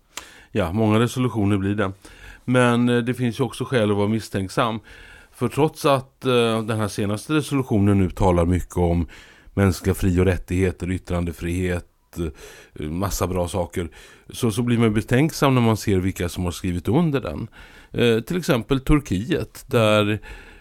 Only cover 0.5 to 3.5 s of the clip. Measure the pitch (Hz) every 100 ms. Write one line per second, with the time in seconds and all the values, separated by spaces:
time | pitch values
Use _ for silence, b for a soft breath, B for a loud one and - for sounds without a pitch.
0.5 | 113 87 101 107 107 120 127 127 110 101
1.5 | 104 95 104 95 95 B B B B -
2.5 | 127 123 120 120 120 120 120 123 110 117